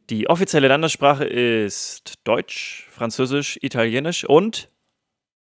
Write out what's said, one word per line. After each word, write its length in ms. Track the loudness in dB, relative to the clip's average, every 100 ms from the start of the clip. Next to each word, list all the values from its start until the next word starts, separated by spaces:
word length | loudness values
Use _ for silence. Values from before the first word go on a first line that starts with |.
| -8
Die 180 | -4 0
offizielle 380 | 0 2 4 4
Landessprache 560 | 4 0 2 2 2
ist 880 | 0 0 0 2 -2 -4 -10 -14 -18 -10
Deutsch, 640 | -2 -2 -2 -10 -12 -14 -20
Französisch, 680 | -8 -6 -2 -2 -2 -4 -8
Italienisch 640 | -6 -2 0 0 -2 -4
und 440 | 4 4 4 -2 -12 _ _ _ _ _ _ _